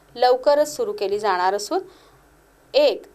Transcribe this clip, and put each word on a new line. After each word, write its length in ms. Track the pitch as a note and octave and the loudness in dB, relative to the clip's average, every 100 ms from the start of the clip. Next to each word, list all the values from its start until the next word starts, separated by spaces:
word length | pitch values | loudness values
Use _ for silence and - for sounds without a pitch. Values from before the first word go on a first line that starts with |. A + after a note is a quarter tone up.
| _ | _
लवकरच 600 | A#3+ B3 B3+ C#4 C#4+ D4 - | 0 2 4 2 2 0 -2
सुरू 160 | G#3+ | -6
केली 260 | G#3 G3+ G3+ | -4 -4 -2
जाणार 360 | G#3 F3+ F3+ | -2 0 0
असून, 240 | G3+ - F4 F#4+ - _ _ _ _ _ _ _ | -2 -4 -6 -6 -20 _ _ _ _ _ _ _
एक 320 | B3+ D4 F#3+ - | 2 2 0 -6